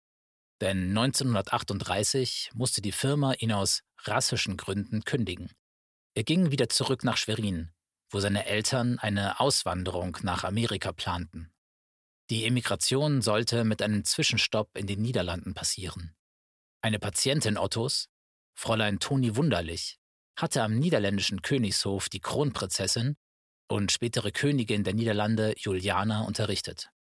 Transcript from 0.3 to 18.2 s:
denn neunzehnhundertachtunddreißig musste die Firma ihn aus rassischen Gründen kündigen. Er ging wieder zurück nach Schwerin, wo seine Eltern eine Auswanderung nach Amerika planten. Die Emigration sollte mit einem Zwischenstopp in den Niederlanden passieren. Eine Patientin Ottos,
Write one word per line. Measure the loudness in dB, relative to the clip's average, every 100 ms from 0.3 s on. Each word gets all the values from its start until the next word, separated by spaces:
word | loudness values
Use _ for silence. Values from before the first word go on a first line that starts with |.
| _ _ -4
denn | 0 0 2
neunzehnhundertachtunddreißig | 2 2 2 2 2 2 -2 -2 -4 -2 0 0 0 -2 -4 -8
musste | -4 -2 -2
die | -2
Firma | 0 2 2 2
ihn | 2 0
aus | 2 2 0 -4 -12
rassischen | -2 0 0 0 -2 -4
Gründen | -4 -4 -2 -4
kündigen. | -2 -2 -2 -4 -10 -16 _ _ _ _ _
Er | -4
ging | 2 4 4
wieder | 2 2
zurück | 0 0 0
nach | 0 0
Schwerin, | 0 0 -2 -2 -6 -14 _ _ _
wo | -2
seine | 0 0 0
Eltern | 0 0 2 2 0
eine | 0 0 0 2
Auswanderung | 2 2 0 -2 -2 -4 -4 -4
nach | -2 -2
Amerika | 0 0 0 -2 -4
planten. | -6 -4 -4 -6 -12 -16 _ _ _ _ _ _ _ -6
Die | -2
Emigration | 0 0 0 0 2 2 4 2
sollte | 4 2 2 2
mit | 2 2
einem | 0 0
Zwischenstopp | 0 0 2 2 0 0 -2 -4
in | -4
den | -2
Niederlanden | 0 0 0 -4 -6
passieren. | -4 -4 -4 -6 -8 -12 -14 _ _ _ _ _ _
Eine | -2 -2
Patientin | -2 0 2 2 2 0
Ottos, | 0 0 -2 -2 -6 _